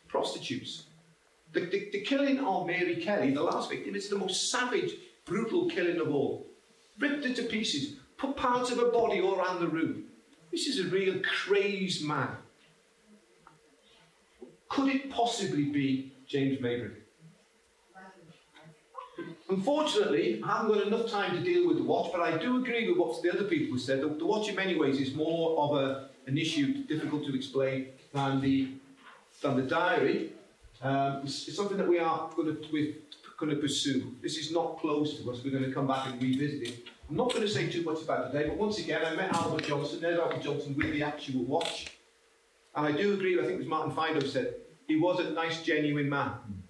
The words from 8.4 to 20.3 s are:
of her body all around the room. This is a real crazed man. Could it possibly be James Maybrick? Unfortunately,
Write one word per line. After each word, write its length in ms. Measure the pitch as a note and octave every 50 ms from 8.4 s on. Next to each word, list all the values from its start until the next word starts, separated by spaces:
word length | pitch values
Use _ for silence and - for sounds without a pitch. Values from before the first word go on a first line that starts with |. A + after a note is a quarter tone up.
| C4+ B3 B3 B3+ B3 A#3+
of 80 | A#3+ A#3
her 120 | A#3+ A#3+
body 300 | A3+ A#3 A3+ G#3 G#3 F3+
all 160 | F#3 G3 F#3+
around 240 | F#3 F3+ F#3 F3+ E3+
the 80 | E3+ D#3+
room. 360 | D#3 D#3+ D#3 - - - - - - - - _ - - - -
This 160 | F4+ - - D4
is 100 | - F#3
a 100 | F#3 F3+
real 300 | F3 G3 F#3+ F#3+ E3+ C#3+
crazed 840 | - - - - - F3 G3+ G3+ G3 G3+ G3+ F#3+ F#3+ E3 - - D3+
man. 240 | D3 D3+ C#3 B2 A#2 G#2+ - - - - _ - - _ _ _ _ _ _ _ - - - _ _ _ _ _ - - _ _ _ _ _ _ - - - - _ _ _ _ _ _ _ - - - _ _ -
Could 200 | - C#4 C4+ C4+
it 220 | C4 C#4 - -
possibly 540 | - A#3+ A#3 A#3+ - G3+ G3+ - D3+ D3 C#3
be 480 | C#3+ C#3+ C#3+ C3+ C3+ C3 C3 - - - - - -
James 320 | - C#3 C3+ C3+ C3+ A#2+
Maybrick? 400 | A#2+ A#2+ A#2+ A#2+ G#2+ G#2 G#2 - - - _ _ - - - _ _ _ _ _ _ _ _ _ _ _ - F#3+ F#3+ F#3+ F#3 F3+ E3 D#3+ D#3+ - _ _ _ - D#3+ D#3+ - - _ _ - B4+ - - - - - E3 D#3+ - - -
Unfortunately, 920 | F#3+ F3+ - C4+ D4 D4+ D4+ - - G#3+ F#3+ - - - - -